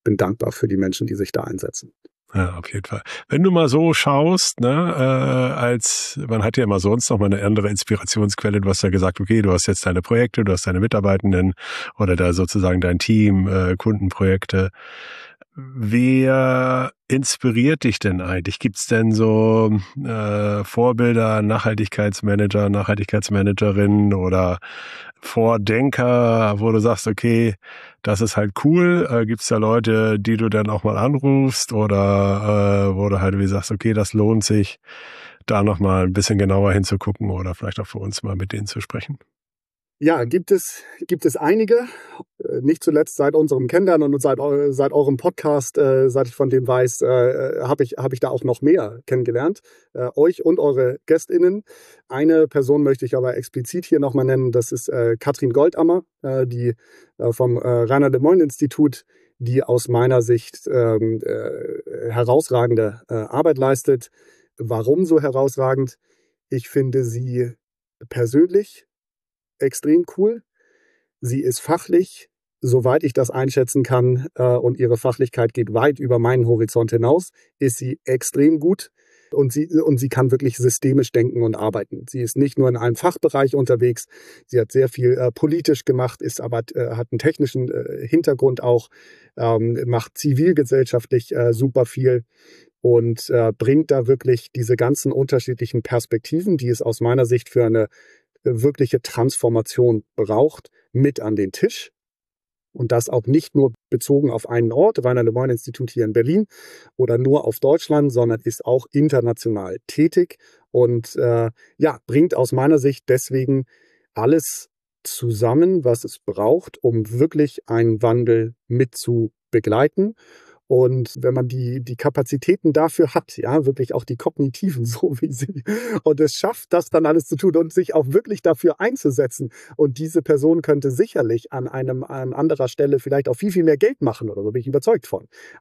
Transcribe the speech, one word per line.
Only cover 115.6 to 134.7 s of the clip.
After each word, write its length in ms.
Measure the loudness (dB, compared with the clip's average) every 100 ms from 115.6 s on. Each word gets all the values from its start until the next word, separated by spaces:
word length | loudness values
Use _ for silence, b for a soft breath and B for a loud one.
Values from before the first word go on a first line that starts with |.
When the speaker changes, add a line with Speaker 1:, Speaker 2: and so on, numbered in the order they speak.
| 2 2
Speaker 1:
was 200 | 0 -2
es 140 | -4 -12
braucht, 640 | -10 -2 2 2 0 -4
um 280 | -2 0 -2 0
wirklich 500 | 0 2 -2 -2 -4
einen 320 | 0 2 2
Wandel 520 | 2 2 2 2 0 -8 _
mit 260 | -2 -2 -4
zu 360 | -4 -2 -2 -6 _
begleiten. 640 | -2 0 0 0 0 -4 -4 b b b b _
Und 460 | 2 2 0 -4 -4
wenn 140 | -2
man 140 | -2 -2
die, 360 | -4 -6 -6
die 120 | -8 -4
Kapazitäten 760 | -2 -2 -2 -2 0 0 2
dafür 400 | 2 0 2 0
hat, 240 | 0 -4 -8
ja, 300 | -2 0 0
wirklich 260 | -2 -4
auch 120 | -6
die 120 | -6 -6
kognitiven, 680 | -6 -2 -4 -2 -4 -4
<laughs> 20 | -6
so 280 | -2 -4 -2
wie 100 | -6
sie, 340 | -6 -8 -8 -6 -6 -4 -2
und 160 | 0 2
es 140 | 0
schafft, 400 | 0 -6 -6 -2
das 160 | -2 0
dann 160 | 0
alles 220 | 2 2 0
zu 100 | -2
tun 200 | 2 2
und 180 | 2
sich 200 | 0 0
auch 120 | 0 2
wirklich 320 | 0 0 -2
dafür 400 | 0 2 0 0
einzusetzen. 680 | -2 -2 -2 0 -2 -4 -12 B B -2
Und 220 | -2 0
diese 240 | -4 -4
Person 400 | 0 2 4 2
könnte 280 | 2 0 0
sicherlich 640 | 0 0 0 -2 -2 -4
an 160 | -10 -8
einem, 360 | -6 -6 -6
an 280 | -8 -10 -8
anderer 360 | -2 -2 0 -2
Stelle 320 | 0 0 0
vielleicht 280 | 0 -2 -2
auch 60 |
viel, 180 | -2 -2
viel 120 | 2
mehr 120 | 2 4
Geld 240 | 2 0
machen, 300 | -4 -4 -8
oder 120 | -6
so 80 | -4
bin 100 | -4
ich 60 |
überzeugt 400 | -2